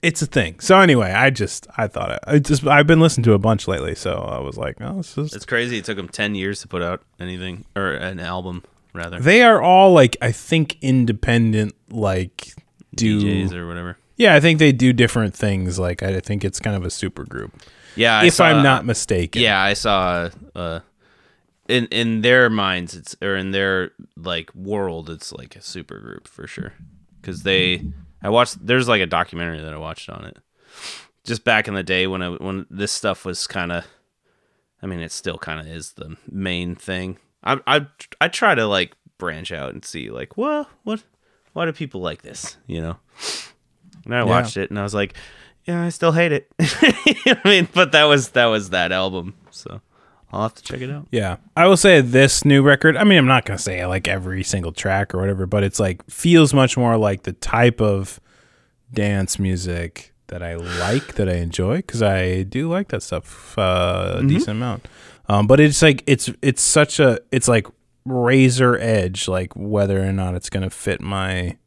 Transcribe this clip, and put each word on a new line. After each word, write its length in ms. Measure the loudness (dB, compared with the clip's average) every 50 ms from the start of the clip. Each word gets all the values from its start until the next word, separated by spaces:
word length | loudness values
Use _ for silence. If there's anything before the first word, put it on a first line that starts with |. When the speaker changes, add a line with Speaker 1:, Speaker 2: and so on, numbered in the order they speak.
| 0
Speaker 1:
it's 180 | -2 -2 -2 -4
a 40 |
thing. 340 | -2 0 -2 -2 -2 -6 -10
So 200 | 2 6 6 8
anyway, 320 | 8 8 6 4 4 2 0
I 180 | 2 2 2
just, 360 | 2 0 -4 -6 -6 -10 -14 _ -8
I 100 | -6 -6
thought, 260 | -6 _ -6 -8 -6 -8 -8 -6
I, 80 | 2 2
I 40 | 2
just, 280 | 2 2 -2 -2 2
I've 200 | 4 4 4 6
been 140 | 6 6 6
listening 240 | 6 4 4 4 4
to 80 | 4 4
a 60 | 4
bunch 280 | 4 2 0 0 -2
lately, 280 | -4 -6 -4 -4 -8 -8
so 200 | -8 -6 -6 -6
I 220 | -6 -8 -8 -10 -8
was 160 | -10 -10 -10 -8
like, 180 | -10 -10 -10 _
"Oh, 180 | -12 -10 -10 -10
this 180 | -10 -10 -8
is" 180 | -8 -8 -8 -8
Speaker 2:
It's 120 | -14 -10
crazy. 320 | -4 -4 -4 -2 -2 -6 -8
It 60 | -8
took 140 | -8 -8 -10
'em 100 | -10 -12
ten 260 | -8 -6 -4 -4 -4
years 260 | -4 -4 -6 -6 -8
to 80 | -12 -10
put 140 | -8 -6 -6
out 200 | -6 -6 -8 _ _ _ _
anything, 460 | -12 -12 -10 -10 -10 -12 -12 -14 -16 -12 _
or 180 | -6 -4 -4 -4
an 280 | -6 -8 -10 -10 -10
album, 420 | -10 -8 -8 -8 -8 -10 -12 -12 -14 _ _ _ _ _ _
rather. 260 | -12 -12 -10 -10 -4
Speaker 1:
They 240 | 0 2 4 6 6
are 200 | 6 6 4 4
all, 300 | 6 6 8 8 8 8
like, 240 | 8 8 6 4 0
I 100 | -2 -4 -4
think, 440 | -4 -4 -2 0 0 0 -2 _ _ -2
independent, 920 | 0 2 2 2 0 -2 -4 -2 0 0 2 2 2 2 0 -2 -4 -6 _ _ _
like, 640 | -8 -4 -2 -2 -2 -2 -4 -6 _ -18 -20 -20 -20 -20 _ _ _ _ -20 _ -6
do 260 | -2 0 0 2 2
Speaker 2:
D 240 | 0 0 0 0 -2
Js 80 | -4 -4
or 120 | -6 -10
whatever. 300 | -10 -10 -10 -10 -12 -12 _ _ _ _
Speaker 1:
Yeah, 180 | 2 4 6 6
I 60 | 6
think 180 | 6 6 4 6
they 140 | 6 6 6
do 200 | 6 4 2 4
different 420 | 4 2 2 2 0 -2 -2 -2
things. 440 | -2 -2 -2 -2 -2 -2 -4 -4 -4
Like, 240 | -4 -4 -4 -4 -4
I 180 | -4 -4 -6
think 240 | -6 -6 -6 -4 -4
it's 160 | -6 -6 -6
kind 160 | -6 -4 -4
of 80 | -4 -6
a 60 | -6
super 340 | -8 -6 -8 -8 -8 -10 -16
group. 280 | -14 -12 -12 -12 -14 -16 -20 -20 -20 _ _ _ -18 -4
Speaker 2:
Yeah, 220 | 0 2 2 4 6
I 60 | 4
Speaker 1:
If 140 | 4 4 6
I'm 160 | 4 6 6 6
Speaker 2:
saw, 40 | 6
Speaker 1:
not 220 | 6 4 2 0
mistaken. 580 | -2 -4 -4 -2 -2 -2 -2 -2 -4 -2 0 2
Speaker 2:
Yeah, 180 | 2 2 2
I 120 | 2 0 0
saw, 560 | -2 -2 0 0 0 0 0 -2 -2 -4 -6 -10 -14 -20 -20 _
uh, 260 | -10 -10 -8 -10 -10 -14 _ _ _ _ _ _ _ _ _ _ _ _ _ _ _ _ _
in, 180 | 0 0 0
in 340 | 0 -2 -2 -2 0 -2 0
their 280 | 2 4 6 6 4 4
minds, 440 | 2 0 0 0 -2 -4 -6 -8 -14
it's, 220 | -18 -18 -20 -14 _ -6
or 140 | -4 -4
in 140 | -4 -4 -4
their, 400 | -2 -2 0 0 0 -2 -4 -6 _ _ -20 -20 _
like, 380 | -16 -10 -8 -8 -8 -8 _ _
world, 560 | -16 -10 -8 -6 -6 -6 -6 -8 -10 -12 -12
it's, 220 | -14 -14 -14 -18 -18
like, 240 | -18 -20 -20 -20
a 60 | -20 -18
super 360 | -16 -16 -16 -16 _ -18 -18
group 300 | -18 -18 -18 -18 _ -20
for 180 | _ -20 -20
sure. 280 | -18 -14 -14 -14 -14 -14 _ -20 -20 _ -20 _ _ _ _ -14
'Cause 200 | -14 -12 -6 -2
they, 400 | 0 2 2 4 2 0 -2 -4 -8 -12 -12 -18 -20 -20 _ -4
I 60 | 0
watched, 360 | 2 2 2 2 -2 -14 -4
there's, 220 | 0 0 0 2 2
like, 140 | 2 0 0
a 40 |
documentary 540 | 0 0 -2 -2 -4 -6 -8 -8 -8 -8 -10
that 140 | -12 -12 -12
I 40 | -12
watched 300 | -12 -12 -14 -14 -16 -18
on 160 | -16 -16 -16
it. 120 | -18 -20 _ _ _ _ _ _ _ _ -18 -16 -16 -16 -16 -20 _ _ _ _
Just 180 | -10 -10 -4 _
back 240 | 0 2 2 0
in 80 | -2 -4
the 80 | -6 -4
day 240 | -2 0 0 0
when 160 | 0 -2 -4 -6
I, 60 | -8
when 360 | -8 -8 -8 -8 -8 -8 -10 _
this 220 | -8 -8 -6 -6 -6
stuff 320 | -4 -4 -4 -4 -4 -8
was 240 | -10 -10 -8 -10 -8
kinda, 360 | -8 -8 -6 -6 -6 -8 -8 -10 _ _ _ _ _ _ _ _ _ _ _ _ _ _ _ _ _ _
I 60 | -12
mean, 140 | -10 -10 -10
it 100 | -10 -10
still 280 | -12 -10 -10 -10 -10 -10
kinda 300 | -10 -10 -10 -12 -12 -14
is 240 | -14 -14 -16 -16 _
the 220 | -18 -18 -18 -18 _ _ -14
main 460 | -10 -8 -6 -4 -4 -4 -6 -8 -10
thing. 420 | -12 -10 -8 -8 -8 -8 -10 -12 _ _ _ _ _ _
I, 160 | -4 -4 -4 0
I, 200 | 0 0 0 0 -4 _ _ -20 _ -4 _
I 80 | -4 -2
try 260 | -2 0 2 2 2
to, 120 | 2 2
like, 280 | 0 0 0 -2 -2 _ _ _ _ _ _
branch 320 | -8 -8 -8 -8 -10 -12
out 220 | -10 -10 -10 -10 -12
and 120 | -14 -16
see, 240 | -14 -14 -14 -12 -12
like, 260 | -12 -12 -12 -12 -8
"What, 320 | -6 -4 -4 -4 -6 -6 _ _ _ _
what, 180 | -10 -10 -10 _ _ _ _ _ _ _ _ _ _ _
why 140 | -8 -6
do 60 | -6 -6
people 280 | -8 -12 -12 _ -10
like 220 | -8 -8 -10 -10 _
this?" 360 | -20 -18 -16 -16 -16 -16 _ _ -12
You 120 | -10 -8
know? 160 | -8 -8 -10 -12 _ _ _ _ -12 -12 -12 -12 -14 -18 _ _ _ _ _ _ _ _ _ -20 -12
And 100 | -6 -4
I 40 | -2
Speaker 1:
Yeah. 60 | 0
Speaker 2:
watched 340 | 2 2 2 0 0 -4 -6
it 100 | -6 -6
and 100 | -6 -6
I 40 | -6
was 100 | -4 -2
like, 200 | -4 -4 -4 -6 -16 -20 -20 -20 -20 -20 _ _ _ _
"Yeah, 180 | -6 -6 -4 -4
I 60 | -4
still 240 | -6 0 0 2 2
hate 200 | 2 2 2 0
it." 180 | -2 -4 _ _ _
<laughs> 480 | -2 -2 0 4 4 4 4 4 0
You 80 | 0 0 2 2 2 2
know 80 | 4
what 60 | 4
I 20 | 4
mean? 200 | 6 6 4 2 4
But 200 | 2 2 4 6
that 120 | 4 6
was, 260 | 6 6 4 2 0
that 160 | _ 2 2
was 220 | 4 2 0 -2 -2
that 220 | -2 -2 0 0 0
album, 400 | -2 -2 -2 -4 -6 -10 -10 -14 _ _ _
so 300 | _ -20 -18 -18 -18 -18 _ _ _ _ _ _ _ _ _ _
I'll 120 | -6 -6 -6
have 100 | -6 _
to 80 | -10 _
check 180 | -12 -12 -10 -10
it 80 | -10
out. 160 | -10 -12 -12 _
Speaker 1:
Yeah. 260 | -4 -4 -4 -4 -6 -8 _ _ _
I 100 | 2 4
will 100 | 4 4 6
say 220 | 6 8 8 8 6
this 420 | 6 4 4 6 6 4 2 4
new 160 | 4 6 6 6
record, 340 | 6 4 6 4 2 2 4
I 60 | 4
mean, 120 | 4 6 6
I'm 80 | 6
not 200 | 4 4 2 2
gonna 120 | -2 -8 -6
say 220 | -6 -6 -6 -6
I 60 | -4
like 200 | -4 -4 -4 -2 -2
every 340 | -4 -4 -4 -6 -6 -6 -4
single 300 | -2 -4 -4 -4 -4 -8
track 420 | -6 -4 -2 0 -2 -2 -2 -4
or 40 | -2
whatever, 260 | -2 -2 -2 -2 -4
but 160 | -2 0 0 0
it's, 160 | 0 0 -2
like, 240 | -2 -2 -2 -6 -10 -18
feels 420 | -14 -2 2 6 6 8 6 6 4
much 240 | 4 2 2 2
more 200 | 0 0 2 2 2
like 240 | 2 0 -2 -2 _
the 100 | -12 -12
type 480 | _ -6 -4 0 2 2 2 2 2
of 400 | 0 0 0 -2 -4 -8 -12 -20 _ _ _ _ _ _ _ _ _ _ _ _ _ _ -6
dance 460 | -4 -2 0 0 -2 -2 -4 -4 -4
music 760 | -2 -2 -2 -4 -4 -6 -6 -6 -8 -10 _ -16 -20 _ _ _ _
that 160 | _ -14 -12 -10
I 140 | -10 -10
like, 580 | -10 -10 -8 -6 -6 -4 -2 -2 -4 -4 -6 -4
that 140 | -4 -2 0
I 40 | 0
enjoy, 440 | -2 -2 -4 -4 -2 -2 -2 -2 -2 -4
'cause 200 | -6 -4 -2 0
I 400 | 0 2 0 0 -2 -2 -4 -4
do 260 | -4 -4 -6 -4 -4
like 200 | -4 -4 -4 _
that 140 | -8 -8 -8
stuff, 540 | -6 -8 -8 -8 -10 -20 -20 -20 -12 -4 -2
uh, 40 | 0
a 540 | 0 2 0 0 0 -2 -2 -4 -4 -4 -2
Speaker 2:
Mm-hmm. 100 | 0 2
Speaker 1:
decent 280 | 2 2 0 -2 -4 -6
amount. 280 | -6 -6 -8 -8 _ -18 _ -20 -20 -20 -20 _ _ 0
Um, 160 | 0 2 6
but 140 | 6 6 8
it's, 200 | 6 6 4 6
like, 220 | 4 4 4 4 2
it's, 220 | 0 0 0 0 -8 -8 -2 -2
it's 180 | -2 0 0 0
such 380 | 2 4 2 2 2 2 2
a, 200 | 4 4 2 2 -4 _ -4
it's, 160 | -2 0 2
like, 180 | 2 0 0 -2 -14 _ _ _ _ _ _
razor 720 | -6 -4 0 2 4 4 6 6 4 4 4 4 4 4 2
edge, 500 | 0 0 0 0 0 -2 -4 -6 -6 -4
like, 260 | -4 -4 -4 -6 -10
whether 460 | -12 -8 -4 0 0 0 2 0 0 0
or 60 | -2 -2
not 220 | -2 -2 -4 -4
it's 160 | -6 -8 -8
gonna 180 | -6 -6 -6 -6
fit 300 | -8 -8 -6 -6 -6 -6
my 560 | -6 -6 -6 -6 -4 -4 -4 -4 -6 -6 -8 _ _